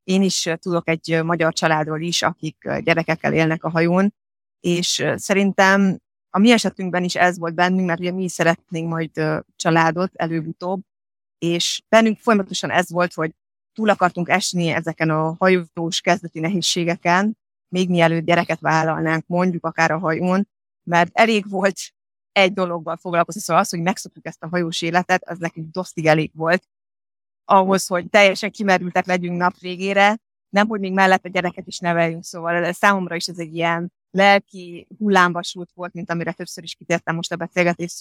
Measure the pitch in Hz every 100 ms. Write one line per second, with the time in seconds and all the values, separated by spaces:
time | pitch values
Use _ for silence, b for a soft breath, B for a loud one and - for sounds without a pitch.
0 | - 185 190 - 175 165 190 170 - 165
1 | - 165 165 170 165 - 160 156 156 156
2 | 170 170 - - 156 - - 139 147 165
3 | 165 160 147 147 160 160 160 165 170 180
4 | 202 - _ _ _ _ 175 175 180 -
5 | 147 - - 196 202 190 190 196 196 156
6 | - _ _ 185 226 226 190 - 185 175
7 | 180 - 180 175 165 165 180 185 185 170
8 | 180 185 180 - 165 170 _ 165 165 165
9 | 160 - 156 156 - - - 165 165 160
10 | 185 - 165 165 160 - 180 190 - _
11 | _ _ _ _ 165 170 - - - 220
12 | 226 208 - 208 196 185 156 165 180 170
13 | 180 - 160 - _ _ _ - 214 190
14 | 180 175 160 180 - 180 170 165 165 156
15 | 160 156 160 170 185 185 165 - 165 -
16 | 190 175 170 160 160 196 - 185 165 175
17 | 175 180 208 220 _ _ _ 180 185 175
18 | 165 165 165 170 170 160 151 160 160 156
19 | 160 160 - 175 185 170 165 165 165 165
20 | 175 160 180 190 202 _ _ _ - 170
21 | 175 - 226 214 202 190 196 - - _
22 | _ _ _ 202 190 196 180 170 160 170
23 | 185 170 170 190 - 170 214 175 170 -
24 | 185 160 165 - 160 180 165 170 170 175
25 | 180 185 - 170 165 165 160 185 185 -
26 | 156 156 151 156 160 185 - _ _ _
27 | _ _ _ _ - 196 190 190 - 180
28 | 175 208 196 190 208 - 202 180 175 180
29 | 180 180 175 175 180 - 180 180 196 196
30 | 202 226 - _ _ 196 214 214 190 190
31 | 190 185 180 185 175 190 - - 175 170
32 | 165 165 - 175 170 170 170 175 208 196
33 | 175 170 - 175 160 165 170 170 175 -
34 | _ 185 202 202 - 190 175 175 - 196
35 | 214 190 175 170 - 185 175 - 175 170
36 | 165 170 160 - 175 - 165 - - 170
37 | - 165 - 175 165 185 175 170 175 -